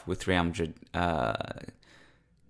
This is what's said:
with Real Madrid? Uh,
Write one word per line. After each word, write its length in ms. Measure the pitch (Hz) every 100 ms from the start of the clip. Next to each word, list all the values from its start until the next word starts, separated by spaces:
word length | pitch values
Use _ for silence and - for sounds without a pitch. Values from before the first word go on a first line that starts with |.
| -
with 220 | 87 -
Real 160 | 90
Madrid? 300 | 85 85 80 - -
Uh, 420 | 85 87 78 58 - - - - - - - - - _ _ -